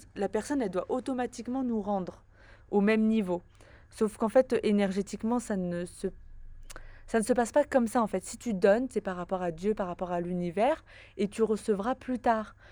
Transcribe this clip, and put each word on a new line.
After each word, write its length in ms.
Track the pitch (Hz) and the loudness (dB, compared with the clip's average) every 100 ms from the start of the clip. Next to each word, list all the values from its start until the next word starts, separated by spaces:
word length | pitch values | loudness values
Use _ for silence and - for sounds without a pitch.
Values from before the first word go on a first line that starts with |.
| - - | -8 -6
la 120 | 196 | -4
personne, 340 | 214 208 285 | -2 -2 -2
elle 100 | 208 | -2
doit 160 | 180 - | -2 -2
automatiquement 720 | 254 254 254 247 - 226 262 | -4 -2 -4 -4 -6 -8 -4
nous 160 | 254 226 | -2 -2
rendre 460 | 196 196 180 - - - - - - | -2 -2 -4 -10 -20 -20 -20 -20 -2
au 120 | 208 | 2
même 260 | 202 220 220 | 4 4 4
niveau. 360 | 220 185 175 - - - - - | 2 2 -2 -6 -20 -20 -20 -20
Sauf 260 | - 214 - | -2 -2 0
qu'en 120 | 220 | 4
fait, 260 | 262 254 233 | 4 4 2
énergétiquement, 760 | - 208 196 190 196 202 220 240 | 2 2 2 0 -4 -4 -2 -2
ça 180 | 233 196 | -2 -2
ne 280 | 180 175 180 | -2 -4 -6
se, 220 | - 190 - - - - - - - - - - | -6 -8 -8 -14 -16 -16 -16 -16 -16 -16 -18 -2
ça 140 | 226 | 0
ne 40 | |
se 100 | 214 | 4
passe 180 | 240 226 | 2 4
pas 120 | 294 | 2
comme 240 | 277 269 226 | 4 2 2
ça, 140 | 254 | 2
en 60 | 214 | 0
fait. 160 | 190 | -2
Si 140 | - - | -6 -8
tu 180 | 240 190 | -6 4
donnes, 320 | 202 214 262 | 6 6 2
c'est 120 | 214 | -4
par 140 | 196 180 | -4 -6
rapport 280 | 175 185 | -4 -2
à 80 | 180 | -2
Dieu, 240 | 160 196 214 | -2 -2 0
par 100 | 185 | -4
rapport 260 | 175 180 | -4 -4
à 100 | 175 | -2
l'univers, 640 | 175 180 175 165 247 311 - - - - | -2 -2 -2 2 2 0 -6 -20 -14 -4
et 100 | 202 | -4
tu 160 | - | 0
recevras 500 | 214 208 - 196 208 | 0 0 0 0 0
plus 240 | 262 - 247 | -4 -4 0
tard. 380 | 247 220 214 - - | 2 0 -2 -14 -20